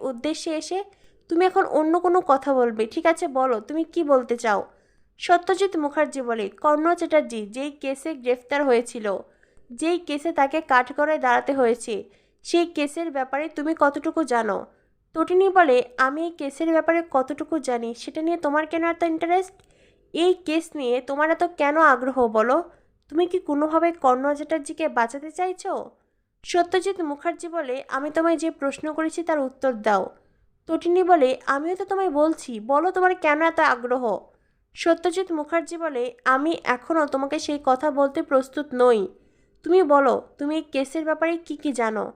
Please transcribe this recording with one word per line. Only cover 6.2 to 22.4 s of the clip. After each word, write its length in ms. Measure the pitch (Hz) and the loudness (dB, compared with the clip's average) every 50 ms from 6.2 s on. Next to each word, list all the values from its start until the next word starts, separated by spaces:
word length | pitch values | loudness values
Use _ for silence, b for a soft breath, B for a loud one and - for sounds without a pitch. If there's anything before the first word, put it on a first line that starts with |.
| 247 | -6
বলে, 240 | 240 233 226 202 202 - - | -4 -4 -4 -4 -6 -6 -2
"কর্ণ 260 | - 302 302 302 311 339 349 | 2 2 2 4 4 2 0
চ্যাটার্জি 460 | 339 339 320 320 302 277 233 233 220 208 | 0 0 2 2 2 2 2 -4 -8 -8
যেই 240 | 202 214 262 277 294 | -8 -8 -8 -8 -8
কেসে 400 | 285 - - 269 269 269 - 320 320 | -8 -8 -8 -8 -6 -6 -8 -10 -10
গ্রেফতার 460 | 262 240 247 247 247 - - 285 285 294 | -6 -4 -2 -2 -2 -4 -4 -2 0 2
হয়েছিল, 420 | 269 240 233 240 - - 240 214 208 190 - - b b b b b b b - - | 2 2 2 2 -2 -6 -8 -6 -4 -4 -6 -8 b b b b b b b -20 -20
যেই 280 | 247 233 302 330 359 349 | -10 -4 -2 -2 -2 -2
কেসে 320 | 349 - 294 294 - 339 330 | -4 -6 -6 -4 -4 -2 0
তাকে 260 | 302 - - - 320 | 2 0 2 0 -2
কাঠগড়ায় 580 | 311 - 269 247 247 - 277 - 294 302 311 302 | -2 2 2 2 2 0 -2 -2 0 0 0 0
দাঁড়াতে 340 | 262 247 240 247 247 - 277 | 2 2 2 2 0 0 0
হয়েছে, 420 | 269 247 226 240 240 - - 214 196 - b b b b b b b - | 2 2 2 2 0 -4 -6 -8 -8 -8 b b b b b b b -6
সেই 220 | - - 339 349 | -2 0 0 0
কেসের 420 | 339 339 302 285 285 - 339 339 330 | 0 -2 -4 -4 -4 -4 -6 -8 -6
ব্যাপারে 340 | 269 269 262 254 - 277 311 320 | -4 -6 -4 -4 -4 -4 -6 -6
তুমি 240 | 311 302 285 311 320 - | -6 -6 -4 -4 0 2
কতটুকু 420 | 302 285 277 311 - 320 320 320 311 | 2 2 2 0 -4 -4 -2 -2 -2
জানো?" 320 | 247 240 233 226 214 190 185 - b b b b b b b _ _ - | 0 0 0 0 0 -2 -4 -6 b b b b b b b _ _ -4
তটিনী 320 | 320 320 330 359 370 392 392 | -4 -2 2 4 4 4 6
বলে, 280 | 370 381 349 285 247 247 - - - - | 6 6 6 6 4 2 2 0 -2 0
"আমি 220 | 262 269 285 311 330 | 0 0 0 -2 -4
এই 60 | 339 | -6
কেসের 400 | 339 - 302 277 - - 330 330 320 | -6 -8 -8 -8 -6 -2 0 2 2
ব্যাপারে 280 | 311 311 330 330 339 330 339 | 2 2 2 2 0 0 0
কতটুকু 440 | - 262 262 262 294 - 311 - 330 311 | 0 0 0 0 -4 -8 -6 -4 -4 -4
জানি 320 | 254 262 247 240 233 233 233 | -2 -2 -2 -2 -4 -6 -8
সেটা 260 | - - - - 320 311 | -10 -12 -10 -8 -4 -2
নিয়ে 140 | 330 339 | -2 -2
তোমার 280 | 339 339 294 285 302 311 | 0 0 0 0 0 0
কেন 160 | 302 330 330 330 | -2 -2 -2 0
এত 180 | 339 330 330 339 | -2 0 0 -2
ইন্টারেস্ট? 520 | 339 320 320 349 330 349 381 370 - - b b b b b b b b b b _ - | -2 -2 -2 0 0 2 0 0 -2 -8 b b b b b b b b b b _ -4
এই 180 | 302 339 370 359 | 0 2 2 2
কেস 300 | 370 - 302 302 330 330 - - | 0 -2 -2 -2 -2 -2 -4 -8
নিয়ে 220 | 302 262 240 240 254 | -6 -2 -2 -2 -2
তোমার 280 | 254 254 277 285 302 320 | -2 -4 -2 0 2 2
এত 140 | 330 320 349 339 349 | 2 2 0 -2 0
কেন 200 | - 294 285 302 320 | 0 0 2 4 6
আগ্রহ 380 | 320 294 262 240 254 269 254 262 240 226 | 6 6 6 4 2 0 0 2 2 2
বলো? 280 | 214 220 | 4 2